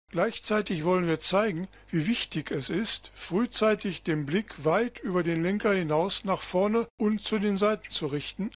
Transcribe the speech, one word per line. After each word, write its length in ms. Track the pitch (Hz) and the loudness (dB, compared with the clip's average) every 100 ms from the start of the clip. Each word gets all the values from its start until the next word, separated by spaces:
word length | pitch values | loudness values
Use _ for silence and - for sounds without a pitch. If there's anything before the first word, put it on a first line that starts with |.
| _ | _
Gleichzeitig 760 | 170 220 - - 214 202 175 165 | 0 0 -2 0 0 0 0 2
wollen 200 | 180 170 | 2 2
wir 140 | 156 | 0
zeigen, 480 | - 190 220 165 185 - - | 2 2 2 -2 -6 -12 -2
wie 160 | 170 160 | 0 2
wichtig 420 | 240 - 156 - | 0 -2 -4 -4
es 200 | 147 127 | -4 -2
ist, 420 | 170 220 - - | -2 0 -4 -6
frühzeitig 880 | - - 175 240 - 214 208 202 156 | -16 -2 0 0 2 2 2 -2 -6
den 220 | - 151 139 | -2 -2 0
Blick 380 | 190 - - | -2 -2 -2
weit 360 | 147 190 240 - | 2 2 0 -4
über 220 | 233 180 | -2 0
den 220 | 165 165 | 0 0
Lenker 300 | 175 202 214 | 0 2 2
hinaus 500 | 196 156 151 190 - | 2 2 2 2 -2
nach 180 | 190 180 | -2 -4
vorne 460 | - 180 208 226 226 - | 0 0 2 2 -2 0
und 240 | 214 214 | 0 0
zu 180 | - 214 | 0 0
den 180 | 208 190 | 0 2
Seiten 320 | 208 214 - | 2 0 -4
zu 180 | - 151 | -6 -2
richten 440 | 143 - - 196 | -4 -6 -6 -6